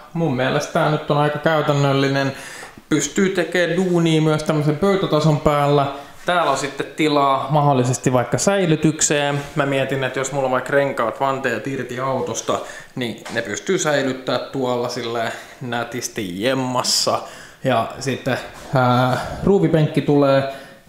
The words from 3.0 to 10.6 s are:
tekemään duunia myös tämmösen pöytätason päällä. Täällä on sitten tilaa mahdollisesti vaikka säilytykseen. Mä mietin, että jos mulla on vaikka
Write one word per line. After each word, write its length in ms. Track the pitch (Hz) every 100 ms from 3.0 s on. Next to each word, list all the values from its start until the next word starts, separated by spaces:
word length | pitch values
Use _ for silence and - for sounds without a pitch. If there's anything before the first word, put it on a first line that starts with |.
| - - 190
tekemään 480 | 185 165 180 170 165
duunia 440 | 185 170 165 156
myös 220 | 156 151
tämmösen 340 | 156 151 147 147
pöytätason 640 | 202 190 160 151 156 147
päällä. 460 | 156 147 143 143 139 - - - -
Täällä 260 | 175 151
on 60 | 135
sitten 280 | 139 - 147 -
tilaa 520 | 151 147 139 135 131
mahdollisesti 640 | 147 147 131 123 127 147
vaikka 240 | 127 117 -
säilytykseen. 1040 | - 196 175 156 156 156 - 147 143 143 143 151
Mä 100 | 139
mietin, 380 | 135 135 135
että 160 | 131 135
jos 120 | 131
mulla 140 | 143 131
on 60 |
vaikka 220 | 127